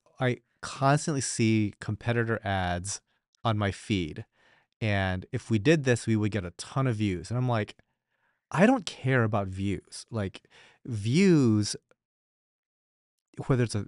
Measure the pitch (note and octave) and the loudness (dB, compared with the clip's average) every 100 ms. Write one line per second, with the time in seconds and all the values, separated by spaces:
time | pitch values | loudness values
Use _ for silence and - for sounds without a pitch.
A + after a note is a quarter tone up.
0 | _ - B2+ A#2+ _ _ - - C3+ D3 | _ -4 -4 -4 _ _ -14 0 2 2
1 | - C#3 - - A2 A2 G#2 - - G#2 | 2 -4 -4 0 2 2 0 -4 -8 -6
2 | - A#2+ A2+ A2 G2+ G2 F2+ F2 F#2+ - | -2 -2 -2 -4 -2 -2 -2 -4 -6 -10
3 | _ _ _ _ A#2 G#2+ G2+ - - G2+ | _ _ _ _ -2 0 -2 -4 -2 -2
4 | D#2+ D#2 - _ _ _ _ _ A2+ G2+ | -2 -6 -14 _ _ _ _ _ 0 2
5 | F#2+ F#2 - B2 - A2 G2+ D#3+ C3 A#2+ | 0 -2 -6 -10 -2 2 4 4 2 0
6 | - A2 G#2 G#2 F2+ - - C#3 C3 G#2+ | 2 0 0 -2 -6 -10 -8 -2 -2 0
7 | G#2 F2+ E2 A#2+ B2+ A#2 G#2 - _ _ | -2 -2 -4 -4 -2 -2 -4 -10 _ _
8 | _ _ _ _ _ D3 G#3+ C4+ - - | _ _ _ _ _ 4 4 4 -2 -6
9 | B2+ C3 A2 G#2+ G2 F#2+ G2 F#2 - - | 0 2 2 0 -2 -4 -4 -4 -8 -20
10 | - A#2 F#2+ - _ - - _ - A2 | -10 -6 -6 -8 _ -20 -20 _ -8 -4
11 | G#2 D3 G3 D#3+ B2 G#2+ G#2 - _ _ | 0 4 6 6 6 4 0 -6 _ _
12 | _ _ _ _ _ _ _ _ _ _ | _ _ _ _ _ _ _ _ _ _
13 | _ _ _ - - B2+ A#2+ G#2 | _ _ _ -10 -2 0 0 -4